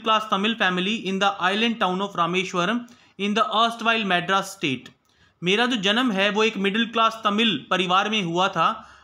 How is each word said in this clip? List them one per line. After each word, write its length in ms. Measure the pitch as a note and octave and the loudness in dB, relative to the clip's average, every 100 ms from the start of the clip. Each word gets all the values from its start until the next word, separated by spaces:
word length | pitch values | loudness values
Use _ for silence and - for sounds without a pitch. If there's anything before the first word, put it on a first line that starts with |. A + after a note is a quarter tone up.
| A3+ | 0
class 140 | G#3+ G#3+ | 0 0
Tamil 220 | F#3+ G#3 A3+ | 0 0 0
family 440 | F#3 F3+ F#3 A3+ F#3 | 0 0 -2 -4 -4
in 140 | F#3+ | 0
the 340 | G3 G3 F3+ | 0 0 0
island 260 | G#3 A#3 A3+ | 0 0 0
town 180 | F#3 F#3 | 0 -2
of 140 | G3+ F3 | -4 -2
Rameswaram 600 | E3+ F3+ F#3 F#3 F3 A#3+ A#3+ - _ - | 0 0 -2 -2 0 -2 -6 -18 _ -6
in 140 | G#3 G#3 | -2 0
the 80 | G#3+ G#3 | 0 2
erstwhile 500 | A#3 A#3 A3+ A3+ G3 | 0 0 0 0 2
Madras 380 | F3 E3+ G3 | 0 2 0
state।" 500 | F#3 - D3+ B2 - _ _ _ _ _ | -2 -4 -4 -4 -8 _ _ _ _ _
मेरा 220 | F3 G#3 A#3+ | 0 2 2
जो 100 | B3 | 0
जन्म 360 | F#3+ A3 C4 | 0 2 0
है 180 | F#3+ G3+ | 2 0
वो 140 | G3+ | 2
एक 140 | A3 G3+ | 0 0
मिडिल 280 | G3 G#3+ A#3 | 0 0 -2
क्लास 360 | A3+ A3+ A3 | 2 0 0
तमिल 420 | G#3+ G#3 A#3 C#3 - | 0 2 2 0 -2
परिवार 400 | F#3 F#3 F#3 G#3 | -2 2 2 2
में 140 | G#3+ | 0
हुआ 240 | E3+ E3+ F#3+ | 0 0 0
था, 420 | F3+ F3 A3+ - - | 2 0 0 -10 -20